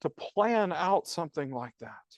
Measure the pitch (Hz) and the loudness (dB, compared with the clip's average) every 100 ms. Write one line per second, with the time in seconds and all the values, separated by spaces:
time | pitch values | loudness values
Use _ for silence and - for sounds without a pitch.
0 | 156 - - - 214 233 196 160 180 196 | -6 -6 -6 0 4 4 2 2 2 2
1 | - - 160 - 135 127 123 - 110 - | 2 -6 -6 -4 -4 -6 -10 -12 -18 -18
2 | _ | _